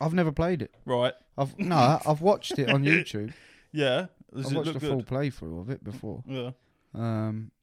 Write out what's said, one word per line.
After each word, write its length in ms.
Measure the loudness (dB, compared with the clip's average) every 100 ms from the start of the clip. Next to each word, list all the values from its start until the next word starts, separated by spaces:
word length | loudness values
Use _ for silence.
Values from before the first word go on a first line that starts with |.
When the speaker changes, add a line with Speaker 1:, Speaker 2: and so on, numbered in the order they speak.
Speaker 1:
I've 140 | 0
never 160 | 2 2
played 320 | 2 0 0
it. 100 | -4 _
Speaker 2:
Right. 280 | -2 2 2 0 _ -4
Speaker 1:
I've, 220 | -4 -2
no, 420 | 0 6 6 6 2
I've 140 | 2
watched 380 | 4 2 0 -2
it 100 | 2
on 140 | 2
Speaker 2:
<laughs> 80 | 4
Speaker 1:
YouTube. 400 | 2 2 -6 -8 -12 -20 _ _
Speaker 2:
Yeah. 340 | -2 2 2 -2 _ -16
Does 140 | -8 -2
Speaker 1:
I've 60 |
Speaker 2:
it 40 | -2
Speaker 1:
watched 100 | -2
Speaker 2:
look 80 |
Speaker 1:
the 120 | -4 -2
full 100 | -2
Speaker 2:
good? 80 | -2
Speaker 1:
playthrough 520 | -4 -4 -6 -10 -10
of 80 | -8
it 140 | -10
before. 400 | -10 -10 -10 -10 -10
Speaker 2:
Yeah. 240 | -8 -8 -12 _ _ _
Speaker 1:
Um, 560 | -6 -4 -2 -4 -6 -10 _